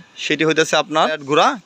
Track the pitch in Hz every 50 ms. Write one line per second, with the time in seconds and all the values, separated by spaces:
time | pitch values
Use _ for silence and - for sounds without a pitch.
0 | - _ - - - - 151 147 160 160 151 151 156 - 175 156 143 - 151 156
1 | 170 156 156 151 143 135 151 160 196 262 285 190 -